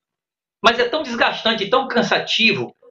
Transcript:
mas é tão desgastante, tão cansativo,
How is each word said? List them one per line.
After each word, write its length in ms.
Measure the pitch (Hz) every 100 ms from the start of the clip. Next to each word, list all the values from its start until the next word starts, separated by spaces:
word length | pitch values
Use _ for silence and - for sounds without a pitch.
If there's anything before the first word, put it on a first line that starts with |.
| _ _ _ _ _ -
mas 160 | 226 233
é 100 | 240
tão 140 | 311
desgastante, 680 | 269 233 254 - 220 220 185
tão 180 | 262 254
cansativo, 880 | 240 - 180 - - 220 - 117 - -